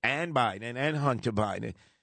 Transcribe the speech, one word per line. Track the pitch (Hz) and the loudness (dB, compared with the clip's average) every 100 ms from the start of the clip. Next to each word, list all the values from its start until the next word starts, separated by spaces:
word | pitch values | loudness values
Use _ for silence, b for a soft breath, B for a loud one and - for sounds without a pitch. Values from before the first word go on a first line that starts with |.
and | 117 139 170 | -2 0 0
Biden | 139 117 98 117 123 | 2 2 0 -6 -2
and | 147 151 | 0 2
Hunter | 143 117 120 | 0 0 0
Biden, | 107 104 95 113 - b b | 0 0 -2 -6 -10 b b